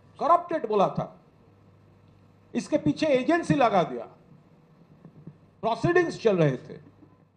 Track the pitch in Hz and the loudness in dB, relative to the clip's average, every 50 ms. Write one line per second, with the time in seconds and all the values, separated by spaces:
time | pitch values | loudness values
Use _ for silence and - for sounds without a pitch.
0 | _ _ _ - 226 285 349 339 - - 330 311 - 208 214 294 220 - - - | _ _ _ -4 0 2 2 2 0 -2 -6 -6 -4 -2 0 2 2 0 0 -4
1 | 107 - - - _ _ _ _ _ _ _ _ _ _ _ _ _ _ _ _ | -8 -10 -12 -20 _ _ _ _ _ _ _ _ _ _ _ _ _ _ _ _
2 | _ - _ _ _ _ _ _ _ _ - 233 - - 311 294 294 294 277 - | _ -20 _ _ _ _ _ _ _ _ -10 -8 -6 -2 -2 -2 0 -2 -2 0
3 | 302 311 269 254 254 - 330 339 320 - 294 285 254 226 202 185 160 135 127 117 | 0 2 2 2 2 2 0 0 2 0 2 2 2 2 2 2 0 -2 -4 -10
4 | 104 - - _ _ _ - - _ _ _ _ _ _ _ _ _ _ - _ | -12 -14 -18 _ _ _ -20 -20 _ _ _ _ _ _ _ _ _ _ -20 _
5 | - - - - - - - _ _ _ _ _ - 220 226 - - 349 349 359 | -20 -20 -20 -20 -20 -20 -20 _ _ _ _ _ -6 -4 -4 -2 0 2 2 2
6 | 339 311 - - - 220 196 175 156 143 127 120 - - - - - - - _ | 2 0 -2 -2 0 2 4 4 2 2 0 -2 -8 -14 -18 -20 -20 -20 -20 _
7 | - - _ _ _ _ _ | -20 -20 _ _ _ _ _